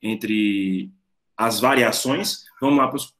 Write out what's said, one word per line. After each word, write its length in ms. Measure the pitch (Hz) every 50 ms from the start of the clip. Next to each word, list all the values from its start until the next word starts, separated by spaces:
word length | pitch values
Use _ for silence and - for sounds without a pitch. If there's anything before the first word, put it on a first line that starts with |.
| -
entre 880 | 110 110 107 - 107 107 107 107 104 101 98 98 95 92 92 95 - - _ _ _ _ _ _ _ _ -
as 220 | 107 117 117 -
variações? 840 | 123 127 139 131 120 113 110 - - 127 135 165 208 214 - - - - _ -
Vamos 180 | - 139 147 143
lá 100 | 131 127
pros, 260 | - 139 - - _ _